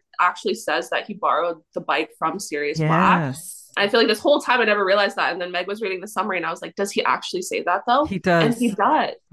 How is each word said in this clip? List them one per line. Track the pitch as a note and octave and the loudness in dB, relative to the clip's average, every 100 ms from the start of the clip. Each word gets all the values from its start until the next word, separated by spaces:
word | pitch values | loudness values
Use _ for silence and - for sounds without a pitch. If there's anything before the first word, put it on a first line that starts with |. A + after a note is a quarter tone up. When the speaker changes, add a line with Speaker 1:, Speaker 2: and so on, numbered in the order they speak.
| _ - | _ 0
Speaker 1:
actually | F3+ - G#3+ - | 0 0 -4 -4
says | - D#3 E3+ | -2 -2 0
that | A#2 - | -4 -4
he | |
borrowed | F#2+ D3+ C3+ F3 E3 _ | -4 0 0 0 -4 _
the | F3 | -10
bike | E3+ D3 D#3 - | -2 -2 -2 -4
from | E3 F#3+ | -4 -4
Sirius | - D3 D3 D#3 | -6 -6 -4 -2
Black. | D#3 E3 F3 F3+ | 0 4 4 4
Speaker 2:
Yes. | C#3+ C3 - - - - | 0 -6 -12 -16 -10 -2
Speaker 1:
I | G#3 | 2
feel | A#3 | 4
like | A3+ | 4
this | A3 | 2
whole | - D4 | 4 2
time | - B3 | 4 2
I | A3 | 4
never | G#3 F#3 | 2 4
realized | G3+ G3 G3 | 4 2 0
that. | D#3+ | -2
And | E3+ | -2
then | F3+ | -4
Meg | F3+ F#3 | -4 -4
was | G#3 | -4
reading | G#3 F#3+ | -4 -6
the | G3+ | -8
summary | - G#3 F3+ | -6 -4 -2
and | E3 | -4
I | |
was | F3 | -6
like, | E3+ - | -10 -6
"Does | G3+ | -4
he | - - | 0 0
actually | - - F3+ | 0 -2 -8
say | F3+ - | -4 -4
that | - F3+ - | 0 -2 2
though?" | B3+ | 2
Speaker 2:
He | D4+ F#3 | 2 -2
does. | F#3 E3+ E3 | 2 4 4
Speaker 1:
And | A#3 | 2
he | A#3+ | -2
does. | G3+ G#3+ D4+ G3 - - | 2 2 2 0 -6 -6